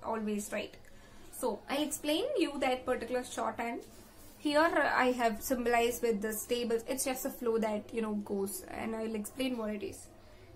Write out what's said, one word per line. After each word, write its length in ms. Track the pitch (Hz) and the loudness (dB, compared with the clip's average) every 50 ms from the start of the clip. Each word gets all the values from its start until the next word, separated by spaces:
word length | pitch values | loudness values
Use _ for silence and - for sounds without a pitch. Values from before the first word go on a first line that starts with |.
| - | -4
always, 480 | - 226 220 214 214 214 208 208 - | -4 -2 -2 0 0 -2 -2 -2 -4
right? 240 | - 208 208 190 - - - - - - - - - - - - | -4 -6 -6 -6 -10 -16 -20 -20 -20 -20 -20 -18 -18 -18 -16 -16
So 300 | - - 262 240 208 - - - | -6 -2 -2 0 0 -2 -2 -2
I'll 140 | 262 285 302 | 0 0 2
explain 420 | 285 - - - 294 302 349 453 571 587 427 | 0 -2 -2 0 2 2 2 2 2 2 2
you 200 | 320 285 285 269 | 2 2 2 2
that 260 | 277 254 254 254 - | 2 2 2 2 0
particular 360 | 254 254 220 226 233 247 247 254 | 0 -2 0 0 -2 -2 -2 -2
shorthand. 600 | - - - 226 220 220 - 233 233 254 - - - - - - - - - - - - - | -2 -4 -4 -2 -2 -2 -2 -2 -4 -4 -4 -6 -10 -14 -18 -20 -20 -20 -20 -18 -18 -10 -4
Here 540 | - 302 285 294 320 339 339 302 277 - - | 0 4 6 6 6 8 6 4 4 4 6
I 160 | - 254 254 247 | 6 6 4 4
have 300 | 247 240 226 214 214 - | 4 4 2 2 0 -2
symbolized 600 | - 269 240 240 240 240 233 233 240 240 - - | 0 0 0 2 4 4 4 4 4 2 2 0
with 200 | 233 220 202 214 | 0 2 2 0
this 220 | 220 214 208 - | -2 -2 -4 -2
table. 320 | - 240 240 240 220 233 226 - - | -2 0 0 0 0 0 0 0 -2
It's 160 | 262 262 - | -2 -2 0
just 220 | 269 254 254 - | -2 -2 -2 -2
a 40 | 269 | -4
flow 280 | - - 254 226 226 226 | -4 -2 0 0 2 2
that, 340 | 214 220 214 208 208 - - | 2 0 0 -2 -4 -4 -4
you 80 | 226 | -2
know, 140 | 220 214 214 | -2 -2 -2
goes, 500 | 208 202 - 208 196 196 196 - - - - | -4 -4 -2 -2 0 0 -2 -4 -6 -10 -8
and 260 | - - - 226 220 | -8 -6 -4 -4 -4
I'll 180 | 220 220 220 220 | -4 -4 -4 -4
explain 440 | 214 208 - - 262 262 262 254 233 | -4 -4 -4 -4 -2 -2 0 0 -2
what 120 | 220 214 | -2 -4
it 120 | 214 202 202 | -4 -4 -6
is, 240 | - - - - - - - - - - - - - - | -8 -8 -10 -14 -18 -20 -20 -20 -20 -20 -20 -20 -20 -18